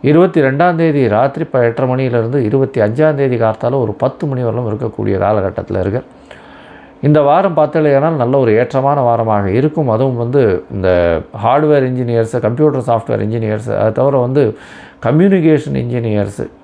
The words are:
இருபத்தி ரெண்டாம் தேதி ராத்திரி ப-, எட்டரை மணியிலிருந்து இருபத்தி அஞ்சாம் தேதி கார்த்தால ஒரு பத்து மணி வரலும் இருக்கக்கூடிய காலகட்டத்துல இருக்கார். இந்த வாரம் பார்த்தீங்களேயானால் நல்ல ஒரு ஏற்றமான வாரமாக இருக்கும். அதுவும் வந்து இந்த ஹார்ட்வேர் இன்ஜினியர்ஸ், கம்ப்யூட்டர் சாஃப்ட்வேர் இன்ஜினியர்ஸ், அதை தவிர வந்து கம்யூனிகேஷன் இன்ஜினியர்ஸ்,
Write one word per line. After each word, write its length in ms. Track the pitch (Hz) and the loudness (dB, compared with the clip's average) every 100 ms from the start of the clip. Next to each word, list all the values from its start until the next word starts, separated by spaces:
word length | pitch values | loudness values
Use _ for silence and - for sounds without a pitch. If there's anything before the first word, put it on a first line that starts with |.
இருபத்தி 400 | 147 156 185 165 | 4 4 4 2
ரெண்டாம் 340 | 135 139 180 165 | 0 2 0 2
தேதி 320 | 165 147 123 | 0 2 2
ராத்திரி 380 | 104 135 - - | 2 0 -2 -4
ப-, 140 | 131 | 0
எட்டரை 300 | 117 113 131 | 0 0 -2
மணியிலிருந்து 540 | 127 131 120 113 139 | 0 0 -2 0 -2
இருபத்தி 380 | 110 139 135 127 | 0 0 0 0
அஞ்சாம் 340 | 104 117 156 143 | -2 2 0 2
தேதி 220 | 139 123 | 0 0
கார்த்தால 420 | 113 110 123 135 | 0 0 -2 -2
ஒரு 140 | 113 | -2
பத்து 340 | 101 131 - 151 | -2 -4 -4 -6
மணி 160 | 127 | -4
வரலும் 260 | 120 113 117 | -4 -4 -4
இருக்கக்கூடிய 460 | 110 113 - 104 98 | -4 -6 -4 -4 0
காலகட்டத்துல 640 | 98 107 95 104 95 95 | 0 0 -2 -6 -6 -4
இருக்கார். 240 | 92 101 - - - - - - - - - - | -2 -4 -8 -20 -20 -20 -20 -20 -20 -20 -20 -4
இந்த 200 | 139 151 | 2 4
வாரம் 360 | 143 160 196 160 | 4 2 2 0
பார்த்தீங்களேயானால் 580 | 151 165 151 139 156 160 | 0 0 2 2 0 0
நல்ல 220 | 120 139 | 0 2
ஒரு 140 | 123 | 2
ஏற்றமான 480 | 110 123 135 135 143 | 2 2 0 0 0
வாரமாக 420 | 123 113 113 104 98 | 0 0 0 0 0
இருக்கும். 440 | 104 151 151 139 | 0 0 -2 -2
அதுவும் 280 | 110 135 120 | 0 0 -2
வந்து 460 | 120 143 117 90 - | 0 2 2 0 -4
இந்த 480 | 98 92 90 87 82 78 - 117 | -4 0 2 2 0 -4 -4 0
ஹார்ட்வேர் 400 | 135 151 147 127 | 2 2 2 0
இன்ஜினியர்ஸ், 480 | 127 120 117 113 123 | -2 -2 -2 0 -2
கம்ப்யூட்டர் 420 | 123 120 151 135 | -2 0 0 0
சாஃப்ட்வேர் 440 | 123 117 - 110 107 | -2 -2 -2 -4 -2
இன்ஜினியர்ஸ், 500 | 117 107 107 113 101 | -4 -4 -4 -4 -2
அதை 160 | 107 | -2
தவிர 260 | 107 131 139 | 0 0 0
வந்து 400 | 123 135 120 - - - - - | 0 0 0 -2 -16 -20 -20 -6
கம்யூனிகேஷன் 680 | 113 151 196 190 160 151 151 | 0 2 4 4 4 2 0
இன்ஜினியர்ஸ், 760 | 135 120 120 113 104 101 95 - - | -6 -4 -4 -2 -2 -2 -6 -10 -12